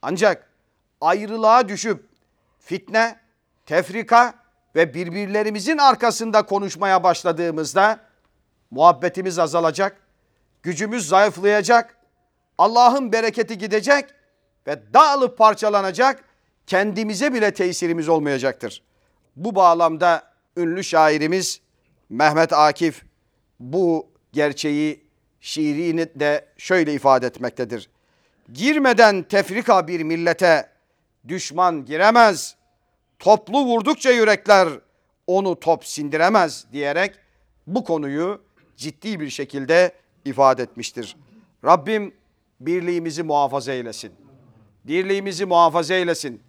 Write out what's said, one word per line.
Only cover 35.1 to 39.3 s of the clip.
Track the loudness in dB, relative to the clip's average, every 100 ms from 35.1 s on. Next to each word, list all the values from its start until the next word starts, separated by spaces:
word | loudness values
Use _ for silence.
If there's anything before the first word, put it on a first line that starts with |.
| _ -4
onu | -2 -2 -4
top | -2 -2 -4
sindiremez." | -10 -6 0 2 2 0 -4 -14
diyerek | -8 -4 -4 -6 _ _ _ _ _ -8
bu | -8
konuyu | -4 -6 -4 -6 -6 -8 _ _ _ _
ciddi | -16 -12 -10 -10
bir |
şekilde | -10